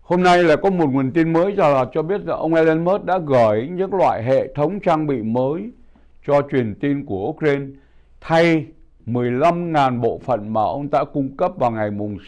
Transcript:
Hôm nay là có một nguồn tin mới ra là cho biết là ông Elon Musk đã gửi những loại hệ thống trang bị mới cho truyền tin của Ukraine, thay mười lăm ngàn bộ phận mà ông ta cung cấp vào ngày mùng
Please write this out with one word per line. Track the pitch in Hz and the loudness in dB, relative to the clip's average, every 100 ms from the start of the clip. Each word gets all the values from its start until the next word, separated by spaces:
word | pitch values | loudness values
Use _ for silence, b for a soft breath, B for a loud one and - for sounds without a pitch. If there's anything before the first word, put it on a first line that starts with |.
Hôm | _ 180 | _ 2
nay | 180 175 | 4 6
là | 175 147 | 6 4
có | 196 | 2
một | 185 156 | 0 0
nguồn | 131 131 | 2 0
tin | 165 165 | 0 2
mới | 165 185 | 2 0
ra | 196 160 | 2 2
là | 139 127 | 2 0
cho | 160 | -4
biết | 156 196 | -4 -4
là | 156 | -4
ông | 139 156 | -4 0
Elon | 165 160 160 | 2 4 2
Musk | 170 202 | 0 -2
đã | - 185 | 0 -4
gửi | 156 131 113 104 135 | 2 4 4 2 -2
những | 180 190 | -6 -4
loại | 196 151 101 | 0 0 0
hệ | 113 131 104 | 0 0 0
thống | - 147 202 | -2 -4 -2
trang | 180 156 151 | 0 0 0
bị | 131 | -4
mới | 110 117 131 160 220 - b b b b - | -2 -2 -2 -4 -8 -16 b b b b 0
cho | 143 139 | 0 2
truyền | 139 117 | -2 -2
tin | 98 143 143 139 | -4 -4 -4 -4
của | 95 107 | -6 -6
Ukraine, | 156 156 139 139 139 b b b b | -2 -2 -2 -4 -14 b b b b
thay | - 165 170 160 - - - _ - | -2 2 4 2 -2 -16 -20 _ -6
mười | 123 120 | -2 -2
lăm | 123 165 170 175 | 2 0 0 -2
ngàn | 156 131 123 | 0 0 0
bộ | 117 85 | -2 -4
phận | - 117 104 | -4 -4 -2
mà | 110 | -2
ông | 104 127 143 | -2 -2 -2
ta | 147 | -2
cung | 151 147 135 - | -2 -4 -6 -2
cấp | 180 185 | -4 0
vào | 123 | -2
ngày | 110 107 | -2 -4
mùng | 101 104 98 | -4 -8 -10